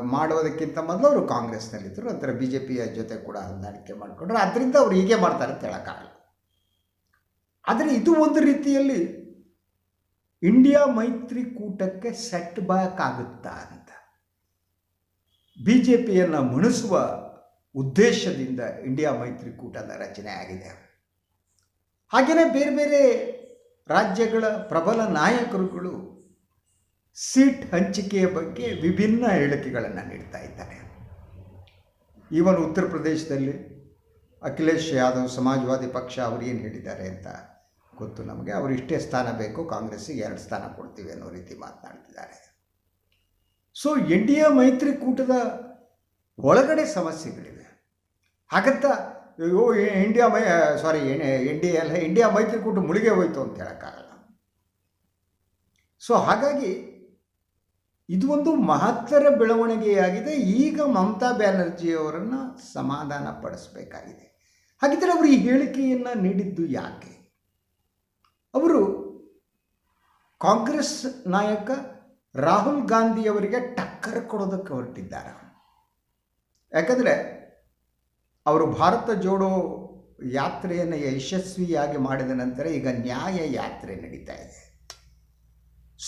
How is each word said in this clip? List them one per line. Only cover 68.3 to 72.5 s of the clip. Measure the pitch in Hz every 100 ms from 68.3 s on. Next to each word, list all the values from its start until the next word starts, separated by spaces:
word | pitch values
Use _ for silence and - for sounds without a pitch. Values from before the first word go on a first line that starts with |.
| _ _
ಅವರು | 262 330 277 190 - - - - _ _ _ _ _ _ _ _ _ _ -
ಕಾಂಗ್ರೆಸ್ | 170 226 233 294 262 - 262 - 185
ನಾಯಕ | 190 214 208 247 269 - - _ _ _
ರಾಹುಲ್ | 131 151